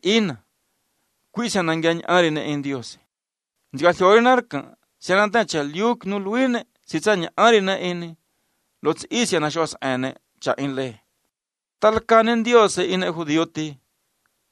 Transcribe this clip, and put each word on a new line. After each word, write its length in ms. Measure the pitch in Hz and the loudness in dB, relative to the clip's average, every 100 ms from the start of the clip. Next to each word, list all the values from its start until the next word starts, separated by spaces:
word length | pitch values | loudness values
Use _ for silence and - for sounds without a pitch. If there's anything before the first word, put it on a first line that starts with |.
ina. 420 | 349 226 196 117 _ _ _ _ _ _ _ _ _ | 0 0 0 -6 _ _ _ _ _ _ _ _ _
Kwi 180 | - 233 | -8 -4
siana 260 | 202 165 165 | -2 -2 0
ngen 260 | 160 170 - | -2 -2 0
ari 240 | 180 170 | 2 2
ne 220 | 151 127 | -2 -6
in 100 | 147 | -6
Dios. 360 | 139 135 110 - _ _ _ _ _ _ _ | -6 -8 -10 -18 _ _ _ _ _ _ _
Njiga 200 | 135 170 | 0 0
thori 280 | 160 185 220 | 4 6 6
narka, 560 | 240 254 240 139 - _ _ _ | 6 2 0 -10 -12 _ _ _
siana 320 | - 190 208 | -2 0 2
tan 160 | 226 208 | 0 0
cha 160 | 160 | -2
liuk 420 | 143 160 226 240 190 | -4 -2 -2 -2 -4
nu 120 | 202 | -6
luine, 460 | 196 233 262 233 - _ - | -4 0 0 -2 -8 _ -8
si 140 | 160 | -2
cha 160 | 208 202 | 0 0
nya 140 | 165 - | -2 2
ari 240 | 220 220 | 4 4
ne 300 | 190 196 180 | 2 -2 -4
ini. 260 | 175 170 160 _ _ _ _ _ _ | -6 -10 -18 _ _ _ _ _ _
Lo 100 | 147 | -4
ts 120 | 160 - | -4 -4
i 160 | 233 240 | -2 0
siana 240 | 175 151 | 0 -2
shos 260 | 165 156 - | -2 -4 -4
ene, 340 | 135 127 131 - _ _ | -4 -4 -4 -8 _ _
cha 120 | 139 135 | -4 -4
in 160 | 139 | -4
le. 260 | 135 131 107 _ _ _ _ _ _ _ _ | -6 -8 -10 _ _ _ _ _ _ _ _
Tal 200 | 214 220 | 2 2
kanin 420 | - 226 220 233 | 2 2 4 0
Dios 360 | 226 240 202 180 | 4 4 4 0
e 60 | 180 | -2
ine 200 | 185 180 | -2 -4
judío 340 | 165 156 156 165 | -6 -2 0 -2
ti. 320 | 156 156 135 _ _ _ _ _ _ _ | -4 -10 -12 _ _ _ _ _ _ _